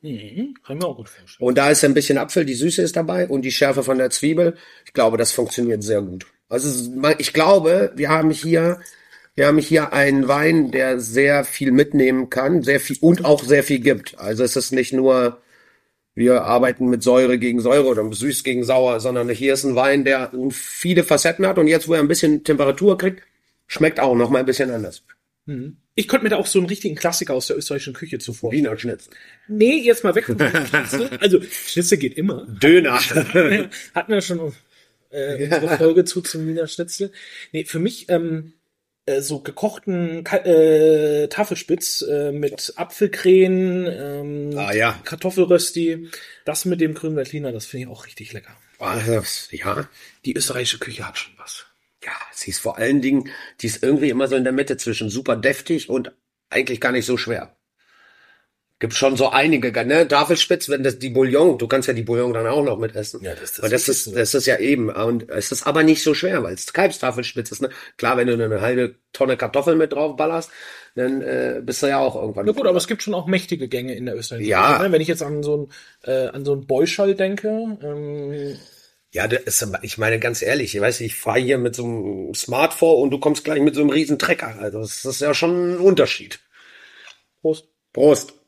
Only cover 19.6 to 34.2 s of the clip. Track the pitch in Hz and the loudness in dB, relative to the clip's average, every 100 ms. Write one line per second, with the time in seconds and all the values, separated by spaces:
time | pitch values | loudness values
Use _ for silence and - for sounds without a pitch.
19.6 | 139 123 131 143 131 135 123 127 131 127 | 0 2 2 2 2 0 -2 -6 -6 -6
20.6 | - - 175 180 165 147 165 165 190 185 | -12 -6 0 2 4 4 2 2 0 4
21.6 | 156 160 156 165 147 170 160 151 - 143 | 4 4 2 2 4 4 4 2 2 2
22.6 | 139 139 202 180 185 185 _ _ _ _ | 2 4 4 4 0 -4 _ _ _ _
23.6 | _ - 156 - 135 120 120 131 131 127 | _ 2 2 4 2 4 4 2 2 0
24.6 | 131 117 101 - _ _ _ _ - 139 | 0 -2 -8 -12 _ _ _ _ -14 -12
25.6 | 135 - _ - 214 262 214 214 202 196 | -12 -16 _ -6 0 0 2 0 0 0
26.6 | 175 202 208 151 170 170 180 131 - 123 | 0 -4 -6 -2 -2 -2 -4 -4 -2 -6
27.6 | - 143 139 131 156 127 - 113 120 131 | -4 -8 -8 -14 -10 -10 -10 -8 -4 0
28.6 | 143 - 120 104 - - - - _ 214 | 0 -2 -6 -8 -12 -20 -20 -20 _ 2
29.6 | 220 311 240 233 202 175 233 110 139 170 | 4 4 4 4 4 0 0 0 2 2
30.6 | 135 151 120 139 262 - 202 180 - - | 0 0 0 -2 -4 0 4 4 2 -12
31.6 | - - 175 190 135 143 185 143 - 101 | -6 -4 0 0 0 -2 -4 -4 -10 2
32.6 | 135 175 151 123 - 160 151 170 170 190 | 6 8 6 0 2 0 2 2 4 2
33.6 | 185 - - - 175 208 | -2 -10 -10 -8 -2 -2